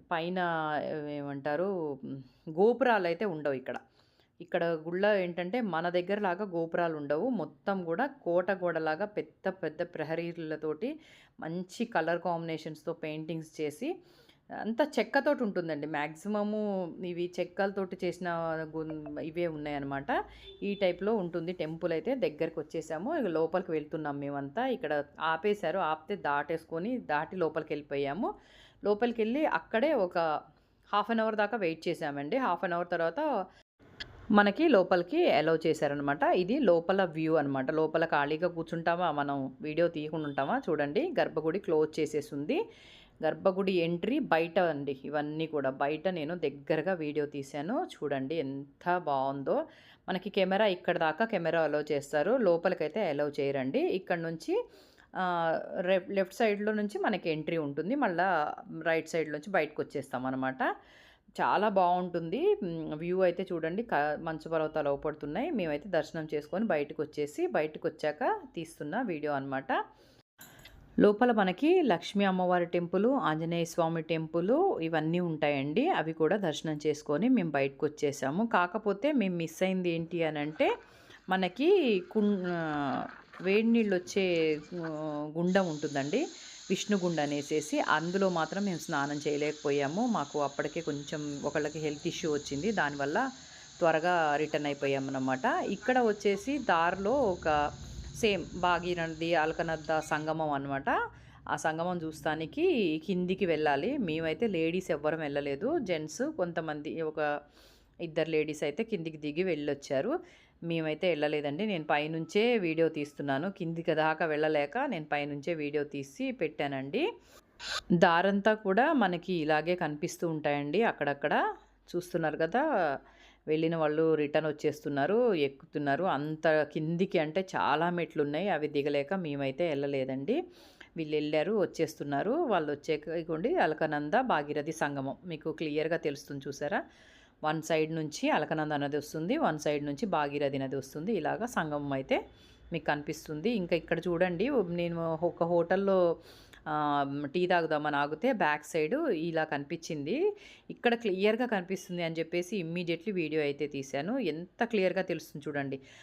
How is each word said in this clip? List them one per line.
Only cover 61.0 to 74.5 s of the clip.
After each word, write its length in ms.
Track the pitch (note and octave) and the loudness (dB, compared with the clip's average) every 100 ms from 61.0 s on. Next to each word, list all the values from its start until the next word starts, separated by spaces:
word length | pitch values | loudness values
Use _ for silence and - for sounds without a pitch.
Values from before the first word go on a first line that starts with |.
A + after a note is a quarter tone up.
| - _ _ - | -20 _ _ -2
చాలా 280 | C3+ D3+ G#3 | 2 4 4
బాగుంటుంది. 880 | G3 F3 F3+ F3+ E3+ E3 G#3+ F#4+ G4 | 4 4 2 0 -4 -2 0 2 2
మ్, 300 | F#3+ E3 D#3 | -2 -6 -6
వ్యూ 260 | D3+ E3+ F#3 | -6 -2 4
అయితే 260 | F3+ E3+ F#3 | 4 2 -4
చూడండి, 300 | E3+ D#3+ F#3 | -4 -2 -4
క-, 340 | A#3 D#3 D3 D3+ | 0 0 0 -2
మంచు 300 | E3 D#3 E3 | -6 -8 -2
పర్వతాలు 380 | D#3+ D#3 D#3 C#3+ | 0 0 0 0
అవుపడుతున్నాయి. 640 | C#3 D3+ D3+ C#3+ E3 D#4+ | 0 -2 -4 -6 -4 -2
మేమైతే 380 | C4 E3 D3 G3+ | 0 0 -2 0
దర్శనం 400 | E3+ D3 E3 D#3 | 0 0 -4 -4
చేసుకొని 300 | D3+ C#3+ F#3 | -4 -4 -2
బయటకు 380 | A3+ D#3+ D3 D#3 | 2 2 0 -4
వచ్చేసి, 440 | D3+ - C#3+ G#3+ F4+ | -6 -2 -4 -2 0
బయటకు 420 | G3 D#3 D#3 E3 | 0 0 -2 -6
వచ్చాక 520 | D#3 D3+ D3+ C#4+ G#4+ D4+ - | -2 -4 -2 -2 -2 -6 -12
తీస్తున్న 460 | E3 - D3 G3 | -12 -10 -6 -4
వీడియో 300 | B3 D#3 D3 | -2 -4 -2
అనమాట. 520 | C#3 C#3 C3+ C#3 D#4+ G#4+ - - _ _ _ - - - - - - | -2 -2 -4 -2 -2 -2 -12 -20 _ _ _ -20 -20 -20 -20 -8 4
లోపల 340 | G3 G#3 B3 | 6 6 4
మనకి 500 | A3 F#3+ F3 D4+ F#4 | 4 2 2 4 4
లక్ష్మీ 420 | C#4 E3+ - G3+ | 4 2 0 0
అమ్మవారి 420 | G3+ F#3 F3+ F3+ E3+ | 2 2 4 2 2
టెంపుల్, 400 | F3 E3+ F#3+ A3 | 0 0 2 2
ఆంజనేయ 580 | C4+ D#3 D#3 E3 E3+ | 2 2 0 0 -2
స్వామి 380 | E3 - E3 E3 | -2 0 0 0
టెంపుల్ 800 | D#3+ D#3+ D#3+ E3+ F3+ | -2 -2 -2 -2 2